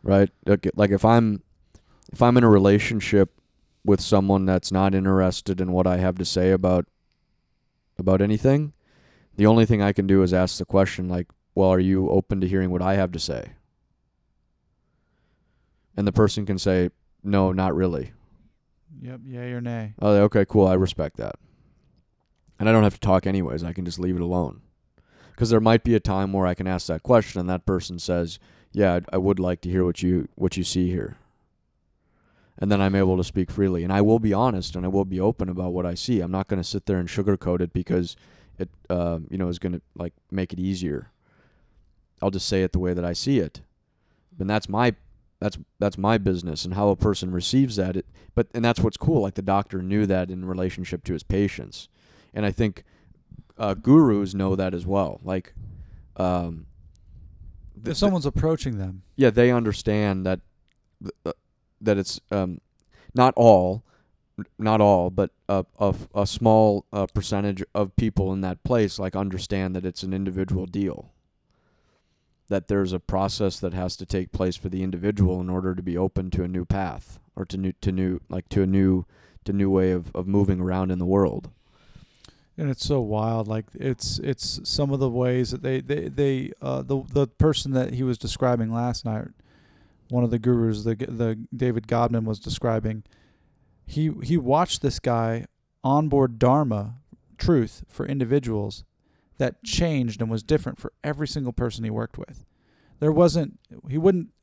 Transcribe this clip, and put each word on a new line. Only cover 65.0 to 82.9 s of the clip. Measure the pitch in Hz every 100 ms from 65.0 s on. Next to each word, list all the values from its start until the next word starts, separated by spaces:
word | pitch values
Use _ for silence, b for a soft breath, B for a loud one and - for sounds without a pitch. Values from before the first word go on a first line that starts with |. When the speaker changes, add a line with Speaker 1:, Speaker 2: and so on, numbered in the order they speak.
| 90
Speaker 1:
but | 92 95 _ -
a, | 98 90 _
a | 101
f-, | 92 -
a | 104 101
small, | - 113 110 110 101 -
uh, | 104 95
percentage | 113 - 101 101 95 -
of | 104 98 -
people | 113 - 95
in | 95
that | 95 90
place, | - 123 104 -
like, | 95 95
understand | 98 92 - 101 95
that | 92
it's | 92 -
an | 95
individual | 95 95 92 95 92
deal. | 90 98 98 - - _ _ _ _ _ _ _ _ _ _ _ _ _ _
That | 98 -
there's | 101 95
a | 92
process | - 95 98 - 101 -
that | 92
has | 90 90 -
to | 95
take | 98 92
place | - 92 90
for | 95
the | 92
individual | 95 90 98 104 95 92
in | 90
order | 92 92
to | 92
be | 90 85
open | 95 - 92
to | -
a | 90
new | 90
path | 87 98 92 - - - _
or | - 92
to | 95
new, | 95 -
to | 98
new, | 92 92 90 _
like, | 90 -
to | -
a | 95
new, | 98 95 92 87 b b b
to | -
new | 98 98
way | 95 92
of, | 90 87
of | - 92
moving | 101 101 92
around | 90 92 92
in | 90
the | 87
world. | 98 90 - - _ b b b b b b b b b -
Speaker 2:
And | 147
it's | 131
so | -